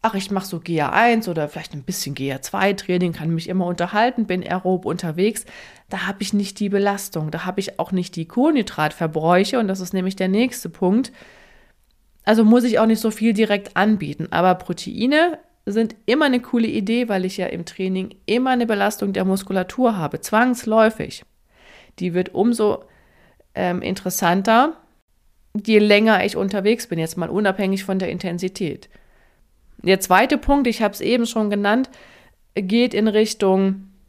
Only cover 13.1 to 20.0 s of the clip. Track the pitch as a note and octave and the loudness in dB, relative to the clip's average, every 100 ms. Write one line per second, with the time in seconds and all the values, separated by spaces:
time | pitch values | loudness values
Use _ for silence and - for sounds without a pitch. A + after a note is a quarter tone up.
13.1 | G#3+ A3 G#3 G#3+ G3+ G3+ - G#3 G#3 D3+ | 0 0 2 2 0 -2 0 2 2 -2
14.1 | - D#3+ - F3+ F3+ - E3+ - - A#3+ | -8 -4 2 4 2 -2 -8 -8 -2 0
15.1 | D4+ F4 D4+ _ _ - G#3 A3+ - - | 2 2 -2 _ _ -4 -2 -2 -2 -2
16.1 | C4+ D4 B3 B3 A#3+ A3+ A3 G3+ A#3 A#3 | 2 2 0 0 0 0 0 0 0 0
17.1 | F#3+ F#3 F#3+ F3+ F3 E3+ - F#3+ F#3 F#3 | -2 -2 -4 -6 -6 -12 -6 -4 -2 -6
18.1 | - - A#3 B3+ B3 A#3 G#3 G3+ - G3+ | -10 -2 0 2 0 0 0 0 0 -2
19.1 | F#3+ F#3+ F#3+ F#3+ F#3+ F3+ - B3 G3+ | 0 0 0 -2 -4 -4 0 0 2